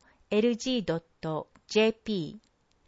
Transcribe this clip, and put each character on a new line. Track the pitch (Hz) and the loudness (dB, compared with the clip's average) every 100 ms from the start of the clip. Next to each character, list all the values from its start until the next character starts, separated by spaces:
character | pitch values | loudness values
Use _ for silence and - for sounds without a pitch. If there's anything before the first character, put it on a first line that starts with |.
| _ _ - | _ _ -2
エ | 208 | 2
ル | 240 | 2
ジ | 226 254 247 | 0 -2 -2
ー | |
ド | 170 165 | 0 -4
ッ | _ - | _ -10
ト | 160 156 - - - | -6 -6 -8 -18 -2
ジ | 214 | 4
ェ | 220 | 4
ー | - | 2
ピ | - 202 147 214 | -4 -4 -4 -10
ー。 | _ _ _ _ | _ _ _ _